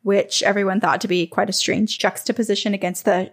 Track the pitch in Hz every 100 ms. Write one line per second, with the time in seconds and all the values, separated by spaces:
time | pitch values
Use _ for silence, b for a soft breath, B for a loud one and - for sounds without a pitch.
0 | 208 202 - - - 202 196 190 180 -
1 | 196 180 165 - 202 190 - 220 214 -
2 | 202 - - 233 220 196 220 202 180 185
3 | - 180 190